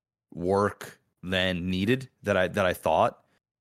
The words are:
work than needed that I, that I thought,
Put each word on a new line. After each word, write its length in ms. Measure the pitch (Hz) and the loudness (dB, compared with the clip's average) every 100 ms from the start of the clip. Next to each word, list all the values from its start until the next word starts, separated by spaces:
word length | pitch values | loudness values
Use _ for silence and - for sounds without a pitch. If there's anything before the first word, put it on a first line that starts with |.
| _ _ _ | _ _ _
work 640 | 76 87 98 101 - - - _ _ | -6 0 2 0 -2 -18 -20 _ _
than 460 | 90 92 92 90 90 | -4 -2 0 -2 -2
needed 380 | 92 101 131 131 _ | -2 0 -2 -4 _
that 140 | - 98 | -2 0
I, 100 | 92 | 2
that 180 | 104 92 | 0 0
I 80 | |
thought, 460 | 85 - 80 117 - _ _ _ _ | 0 0 2 2 -2 _ _ _ _